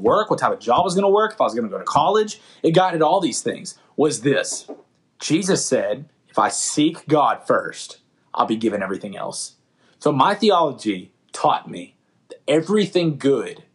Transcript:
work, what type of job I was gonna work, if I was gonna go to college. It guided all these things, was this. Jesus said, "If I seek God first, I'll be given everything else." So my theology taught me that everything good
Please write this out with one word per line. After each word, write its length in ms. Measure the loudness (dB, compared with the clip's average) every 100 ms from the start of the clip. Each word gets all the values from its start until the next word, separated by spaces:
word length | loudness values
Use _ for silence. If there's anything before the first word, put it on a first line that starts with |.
| 2
work, 180 | 2 2
what 80 | 0
type 140 | -2
of 80 | -2
job 200 | 0 2
I 40 |
was 100 | 2
gonna 140 | 2 4 4
work, 120 | 2
if 80 | 0
I 40 |
was 100 | -2
gonna 140 | -2 -4
go 100 | -6
to 60 |
college. 560 | -2 2 2 2 0 -6 -20 -4
It 100 | 2
guided 280 | 2 2 2
all 180 | 2 2
these 200 | 0 -4
things, 360 | -6 -8 -12 -18 _ -2
was 240 | 0 0
this. 480 | 0 0 -2 -8 -12 -20 _ _ _ -12
Jesus 460 | -2 0 0 -2
said, 420 | 0 -2 -2 -6 -10 _ _
"If 100 | 0
I 100 | 0
seek 560 | -2 -4 0 0 -2 0
God 400 | 2 2 0 0
first, 520 | 0 -2 -10 -16 -20 _ _ _
I'll 120 | -4 -2
be 100 | -2
given 260 | -2 -2
everything 340 | -4 -8 -10 -10
else." 380 | -10 -10 -12 _ _ _ _ _
So 140 | 0
my 220 | 2 2
theology 800 | 4 4 4 2 -2 -4 -6 -8 _ _
taught 380 | -2 0 0 -4
me 240 | -14 -16 _ _ _ -20
that 120 | -8 0
everything 720 | 0 2 0 2 0 0 0
good 480 | 2 2 -2 -10 -20